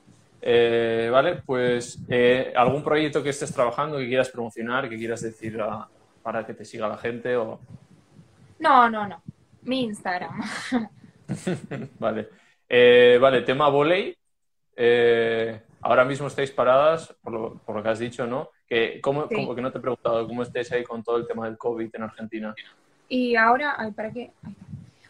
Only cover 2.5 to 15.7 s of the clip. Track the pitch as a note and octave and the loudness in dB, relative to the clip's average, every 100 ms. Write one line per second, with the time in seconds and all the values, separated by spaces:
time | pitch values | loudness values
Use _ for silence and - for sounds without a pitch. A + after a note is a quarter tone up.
2.5 | B2 B2 C#3 D3 D3+ D3+ D3+ C#3 C#3 C#3+ | 2 2 2 0 0 0 -2 -4 -6 -6
3.5 | - A#2+ B2+ D3+ D3 B2 C3 B2 - A#2 | -2 -2 -2 -4 -6 -2 0 0 -4 -10
4.5 | A#2 A#2 B2+ C3+ A2+ A2+ A2+ A2+ A2 A2 | -8 -6 -4 -4 -6 -6 -6 -8 -10 -10
5.5 | A2 G#2+ G#2+ A2+ _ _ _ A2+ A2+ A2 | -6 -6 -8 -12 _ _ _ -8 -6 -8
6.5 | A2 G#2 A#2 G#2+ G#2+ A#2+ A#2+ B2 B2 A2 | -12 -14 -8 -6 -6 -8 -6 -2 -2 -2
7.5 | G#2+ - - _ _ _ - - _ _ | -8 -16 -20 _ _ _ -20 -20 _ _
8.5 | - D#4+ C4 A#3 A3 G3+ F3 - - _ | -2 4 6 6 2 -8 -12 -18 -20 _
9.5 | _ B3+ C4 A#3 G#3 G3 F3+ E3+ F#3 G#3+ | _ -6 -4 -4 -6 -6 -6 -8 -10 -10
10.5 | - - B3 G#3+ - - _ - - - | -10 -4 -4 -4 -12 -20 _ -12 -8 -6
11.5 | E3+ - C#3 - - A2+ G#2+ G#2+ - _ | -6 -8 -12 -12 -4 -4 -4 -6 -14 _
12.5 | _ - B2 B2 B2 B2 B2 C3+ B2+ - | _ 0 6 8 10 10 8 6 4 2
13.5 | C3+ D3+ C#3 D3 F#3 B3 - _ _ _ | 2 2 4 4 2 -2 -10 _ _ _
14.5 | _ _ - A#2+ A#2+ A#2 A#2 A2+ A2+ A2+ | _ _ 0 2 4 4 4 2 -2 -4
15.5 | G#2+ - | -8 -16